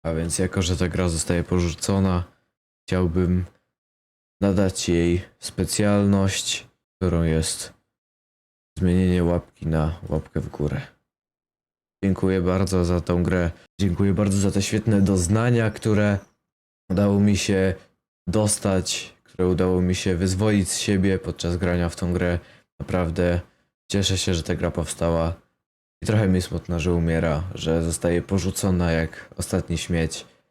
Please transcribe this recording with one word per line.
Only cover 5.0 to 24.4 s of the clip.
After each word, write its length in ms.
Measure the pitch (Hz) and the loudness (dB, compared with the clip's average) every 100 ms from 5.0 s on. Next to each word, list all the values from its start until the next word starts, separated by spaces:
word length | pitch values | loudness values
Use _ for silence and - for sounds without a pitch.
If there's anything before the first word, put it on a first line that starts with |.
| 85 87 - _ | 2 0 -4 _
specjalność, 1300 | - - 90 - 104 101 101 98 95 - - - - _ _ _ | -14 -6 -4 0 2 2 4 2 2 -2 -4 -8 -10 _ _ _
którą 280 | 90 85 | 0 2
jest 500 | 82 80 78 - - - _ _ _ _ _ _ _ _ _ - | 2 2 0 -4 -10 -16 _ _ _ _ _ _ _ _ _ -2
zmienienie 460 | 90 90 92 90 | 2 2 2 2
łapki 440 | 85 87 - _ - | 2 0 -4 _ -2
na 320 | 80 78 82 - | 0 0 -4 -6
łapkę 300 | 78 - 80 | -6 -4 -8
w 100 | - | -8
górę. 320 | - 73 67 - _ _ _ _ _ _ _ _ _ _ _ | -4 -4 -4 -10 _ _ _ _ _ _ _ _ _ _ _
Dziękuję 380 | 98 92 95 95 | -2 0 2 2
bardzo 440 | 90 92 95 92 87 | 2 2 2 2 2
za 160 | 87 | 0
tą 220 | 82 87 | 0 0
grę. 280 | 85 90 85 - - _ | 2 2 0 -4 -18 _
Dziękuję 320 | 98 87 101 | -2 2 2
bardzo 240 | 90 101 98 | 2 2 2
za 140 | 101 | 0
te 100 | 95 | 0
świetne 400 | 95 107 110 104 | -2 -2 2 2
doznania, 720 | 95 95 87 107 120 120 110 | 4 2 2 2 2 2 0
które 480 | 107 110 104 104 98 - _ _ _ _ _ _ | -2 0 2 2 0 -4 _ _ _ _ _ _
udało 280 | 92 101 98 | 0 2 4
mi 180 | 104 98 | 4 2
się 380 | - 98 95 95 - _ _ _ - | 2 2 2 -2 -10 _ _ _ -4
dostać, 880 | 107 107 - 104 95 90 - - - | 0 0 0 0 0 -2 -6 -10 -20
które 240 | _ - 90 | _ -2 0
udało 340 | 90 92 90 | 2 2 2
mi 140 | 90 92 | 2 0
się 200 | 98 87 | 0 0
wyzwolić 540 | 95 92 110 104 92 | 0 0 2 2 0
z 80 | - | -2
siebie 420 | - 101 95 92 | 0 2 2 0
podczas 380 | - 85 87 87 | -4 -6 -4 -2
grania 320 | 90 87 87 | 0 0 -2
w 60 | - | -2
tą 180 | 87 | -2
grę. 260 | 87 90 87 - - _ _ | 0 0 -2 -6 -20 _ _
Naprawdę 640 | - 92 85 82 87 87 - _ _ _ _ | -4 -2 -2 0 0 0 -4 _ _ _ _
cieszę 260 | 101 92 92 | -2 0 0
się, 160 | - | 0
że 100 | 87 | -2